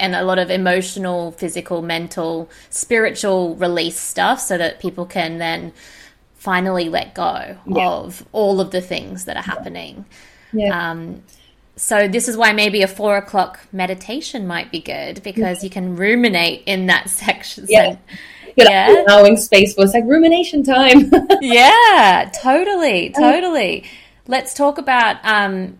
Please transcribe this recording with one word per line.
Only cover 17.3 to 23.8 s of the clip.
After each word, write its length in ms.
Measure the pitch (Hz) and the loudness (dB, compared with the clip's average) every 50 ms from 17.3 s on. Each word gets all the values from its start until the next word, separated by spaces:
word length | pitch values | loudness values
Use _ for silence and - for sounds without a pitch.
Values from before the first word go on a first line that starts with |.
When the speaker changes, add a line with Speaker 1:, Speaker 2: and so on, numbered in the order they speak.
| 190 - - - - - 190 196 | -4 -4 -8 -16 -16 -14 -2 2
Speaker 2:
Yeah. 240 | 214 220 208 185 185 | 4 4 4 4 0
Speaker 1:
So, 60 | - _ - - - - - - - - - - | -8 _ -20 -20 -20 -20 -20 -20 -20 -20 -6 -2
Speaker 2:
You're, 100 | - 233 | -2 0
like, 60 | 208 196 | 0 0
Speaker 1:
yeah. 320 | 190 196 220 403 392 - 196 | 2 4 4 4 4 4 6
Speaker 2:
allowing 280 | 202 208 202 202 226 | 8 8 8 8 6
space 380 | 208 - - - 196 196 196 - | 4 2 2 4 4 4 2 2
for, 100 | - 196 | 2 2
it's 100 | 196 202 | 2 2
like 100 | 240 220 | 2 2
rumination 560 | 233 277 320 330 330 330 349 349 - - 294 269 | 2 4 4 6 4 4 2 0 0 -2 -2 0
time. 460 | 269 262 254 269 262 247 294 285 - - | 2 2 4 6 8 8 8 8 6 4
<laughs> 240 | 349 - - 392 392 | 4 4 4 2 2
Speaker 1:
Yeah, 920 | 285 254 240 240 247 294 427 466 480 453 403 320 226 196 180 175 - - - - - | 2 4 4 6 8 8 8 8 6 6 6 6 6 6 4 4 0 -2 -8 -4 0
totally, 720 | 254 262 311 370 403 403 359 330 277 208 180 170 - - | 0 2 2 0 0 -2 0 0 0 0 -2 -2 -2 0
Speaker 2:
Um, 80 | - - | 2 4
Speaker 1:
totally. 640 | - 269 349 359 359 330 285 214 175 165 - | 4 4 2 0 -2 -2 -2 -2 -2 -4 -6